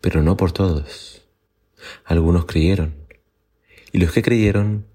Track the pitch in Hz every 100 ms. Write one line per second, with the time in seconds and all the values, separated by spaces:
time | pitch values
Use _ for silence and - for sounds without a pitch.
0 | 92 85 78 92 92 - 98 76 71 -
1 | - - _ _ _ _ _ _ - -
2 | - 85 82 87 82 80 80 98 78 -
3 | - - _ _ _ _ _ - - -
4 | 82 - 110 120 104 101 104 104 -